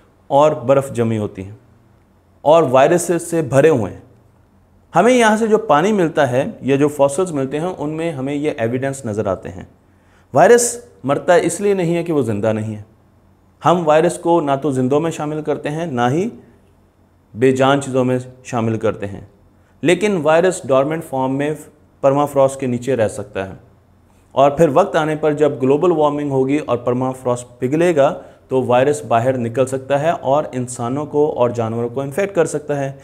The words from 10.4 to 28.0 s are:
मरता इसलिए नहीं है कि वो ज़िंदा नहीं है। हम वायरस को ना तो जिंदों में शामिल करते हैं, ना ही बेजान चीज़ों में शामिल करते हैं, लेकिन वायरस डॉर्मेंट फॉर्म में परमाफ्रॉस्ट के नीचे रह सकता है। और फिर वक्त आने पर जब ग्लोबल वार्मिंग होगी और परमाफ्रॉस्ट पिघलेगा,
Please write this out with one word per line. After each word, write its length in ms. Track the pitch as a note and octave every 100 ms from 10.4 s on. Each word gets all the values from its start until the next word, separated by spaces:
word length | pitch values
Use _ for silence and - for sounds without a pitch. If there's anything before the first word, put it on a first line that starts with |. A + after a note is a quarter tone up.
| F#3+ A#3+ A#3+ - - _ B2+
मरता 300 | C#3+ - F3
इसलिए 360 | E3 E3+ G3+ G3
नहीं 200 | E3 E3+
है 80 |
कि 80 | E3
वो 120 | D3+
ज़िंदा 300 | A2+ G2+ A2
नहीं 220 | A2 G#2+ G#2
है। 100 | G#2 _ _ _ _ _ _ _
हम 220 | C#3+ F3+
वायरस 340 | D#3 D3+ F3 F3
को 220 | E3+ E3+
ना 140 | C#3+ C#3
तो 140 | D3+
जिंदों 280 | C3 B2+ C#3+
में 100 | E3
शामिल 300 | D#3+ D3+ D#3
करते 280 | D3+ C#3 D3
हैं, 160 | D3+ E3+
ना 200 | B2 B2
ही 240 | D3 A3+ - - _ _ _ _ _ _ _ _
बेजान 460 | G#2 C3 C3 C3 C#3
चीज़ों 240 | C3+ C3
में 160 | B2+ B2+ B2 - -
शामिल 320 | A#2+ A2 A2
करते 280 | G#2+ G2 G2+
हैं, 220 | G2 - _ _ _ _ _
लेकिन 340 | C#3+ F3 G#3 F#3+
वायरस 420 | D3 D#3+ F#3 F3 A#2+
डॉर्मेंट 380 | C3+ C#3+ D#3+
फॉर्म 300 | - C3 C3
में 240 | C3+ D3 D3 - _ _ _
परमाफ्रॉस्ट 560 | C3+ C#3 C#3+ C#3 C3+ -
के 80 | C3
नीचे 280 | B2 B2 B2
रह 120 | G#2+
सकता 340 | - G2 F#2+
है। 160 | F#2+ - - _ _ _ _ _ _ A#2+
और 200 | C#3+ C#3+
फिर 120 | E3
वक्त 240 | C#3 G3 E3
आने 200 | D#3 D3+
पर 180 | D#3 D3
जब 240 | D3 -
ग्लोबल 320 | C3 C#3 F3+
वार्मिंग 380 | D#3+ D3+ C#3+ D3
होगी 280 | C3+ C3 D3
और 180 | D3 A#2+
परमाफ्रॉस्ट 720 | B2 B2 B2+ C3 B2 A#2+ - -
पिघलेगा, 500 | B2+ D3+ F3 D#3